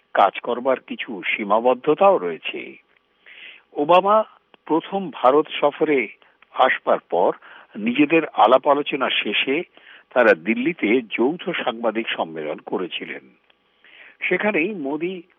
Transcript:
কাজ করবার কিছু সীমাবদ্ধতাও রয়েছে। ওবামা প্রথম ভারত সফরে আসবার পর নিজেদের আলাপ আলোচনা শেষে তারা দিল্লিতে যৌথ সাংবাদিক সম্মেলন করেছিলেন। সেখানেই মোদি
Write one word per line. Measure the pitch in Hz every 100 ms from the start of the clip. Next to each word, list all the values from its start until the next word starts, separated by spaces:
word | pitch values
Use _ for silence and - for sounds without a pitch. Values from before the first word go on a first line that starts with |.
| _
কাজ | - 101 -
করবার | - 120 131 123
কিছু | - - - 101 -
সীমাবদ্ধতাও | - 104 107 120 123 151 151 202 180
রয়েছে। | 87 80 - - - - _ _ _ _ - - - - _
ওবামা | - 147 180 190 214 214 _ _ _ -
প্রথম | 156 - 196 180
ভারত | - 123 147 151 -
সফরে | 147 - 156 139 107 - _ _ _
আসবার | - 127 127 - 104
পর | - 85 104 - - - - -
নিজেদের | 107 127 147 160 151
আলাপ | - 104 131 151
আলোচনা | 143 143 147 120
শেষে | - 110 208 - 147 180 _ - - _
তারা | 127 117
দিল্লিতে | 90 85 117 135 175 101 127
যৌথ | 113 - 123 170 -
সাংবাদিক | 165 - 113 117 107 110 -
সম্মেলন | 92 78 76 82
করেছিলেন। | - 104 87 - 82 69 65 _ _ _ _ _ _ - - - -
সেখানেই | 180 208 196 175 202
মোদি | 135 151 170 190 170